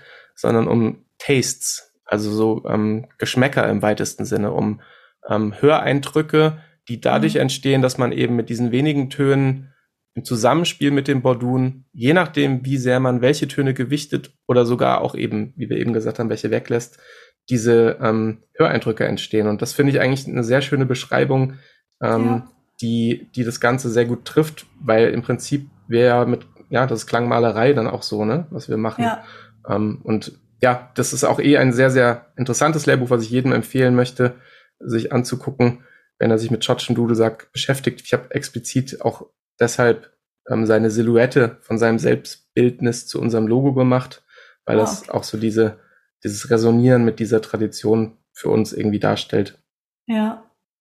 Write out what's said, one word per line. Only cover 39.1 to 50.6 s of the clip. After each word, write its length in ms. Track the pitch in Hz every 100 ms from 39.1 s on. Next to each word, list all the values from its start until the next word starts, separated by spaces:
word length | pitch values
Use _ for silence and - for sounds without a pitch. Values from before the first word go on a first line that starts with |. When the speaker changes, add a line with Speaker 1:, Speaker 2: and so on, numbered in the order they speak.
| - - _ _ -
Speaker 1:
deshalb, 500 | 117 - 120 113 - _ _ _ -
ähm, 180 | 110 110
seine 240 | 107 113
Silhouette 680 | 107 117 117 127 139 117 -
von 160 | - 113
seinem 200 | 113 113
Selbstbildnis 1080 | 127 123 - - _ - 123 123 120 117 -
zu 140 | -
unserem 260 | 117 113 110
Logo 280 | 120 139
gemacht, 480 | 131 127 127 131 - _ - - _
weil 120 | - 110
Speaker 2:
Ah, 20 |
Speaker 1:
das 220 | 107 98
Speaker 2:
okay. 80 | -
Speaker 1:
auch 120 | 117
so 140 | - 110
diese, 400 | 110 107 110 107 _ _ _ _
dieses 260 | 107 101 -
Resonieren 540 | 117 113 117 123 123
mit 140 | 117 110
dieser 220 | 110 113
Tradition 720 | - 104 107 - 110 110 110 - _
für 160 | - -
uns 240 | 110 107
irgendwie 260 | - 104 101
darstellt. 600 | 104 104 - 107 101 - _ _ _ _ -
Speaker 2:
Ja. 380 | 220 214 226 - _